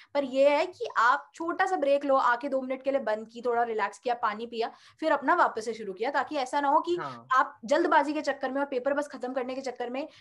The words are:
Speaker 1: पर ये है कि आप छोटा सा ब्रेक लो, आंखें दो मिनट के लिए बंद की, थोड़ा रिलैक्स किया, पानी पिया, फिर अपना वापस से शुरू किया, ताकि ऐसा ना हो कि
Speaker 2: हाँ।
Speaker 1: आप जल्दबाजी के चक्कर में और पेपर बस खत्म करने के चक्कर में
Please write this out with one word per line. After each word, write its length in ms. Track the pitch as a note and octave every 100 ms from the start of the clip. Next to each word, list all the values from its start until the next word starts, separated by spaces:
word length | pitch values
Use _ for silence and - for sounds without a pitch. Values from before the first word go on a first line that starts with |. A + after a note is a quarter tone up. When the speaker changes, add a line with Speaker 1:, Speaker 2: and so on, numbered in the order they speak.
| -
Speaker 1:
पर 100 | C#4+
ये 240 | C4+ C4 C#4
है 180 | D4 F#4
कि 200 | - A4 -
आप 340 | A3+ C4+ -
छोटा 320 | - E4 E4+ F#4+
सा 100 | F#4
ब्रेक 280 | C#4+ C#4+
लो, 120 | C#4+ C4+
आंखें 340 | B3 A#3+ C#4
दो 100 | C4+
मिनट 220 | C4 B3+
के 80 | C4+
लिए 100 | C4+
बंद 280 | A3 G#3+ A3
की, 140 | A#3
थोड़ा 200 | A#3+ A#3
रिलैक्स 360 | A#3 G#3+ G3+ -
किया, 160 | B3
पानी 320 | A#3 A3+ G#3 A#3
पिया, 260 | A#3 A#3 - - _
फिर 120 | D#4
अपना 220 | C#4+ C#4
वापस 300 | F4 C4 A3+
से 100 | A3
शुरू 180 | A3 G3
किया, 180 | F#3 A#3
ताकि 260 | C#4+ C4 D4+
ऐसा 240 | B3+ D4
ना 80 | C#4+
हो 120 | D4+
कि 160 | D#4+ F4
Speaker 2:
हाँ। 300 | D#4 B2 A#2+ B3+
Speaker 1:
आप 220 | C#4+ -
जल्दबाजी 480 | G#3+ D4 E4+ D#4 C#4+
के 80 | D4+
चक्कर 300 | D4 C#4 C4
में 100 | C4+
और 60 | C#4
पेपर 280 | C4 B3+
बस 140 | C#4+ D4
खत्म 240 | B3 B3
करने 220 | C4 B3
के 60 | C4
चक्कर 300 | C4 B3 B3
में 180 | B3+ - -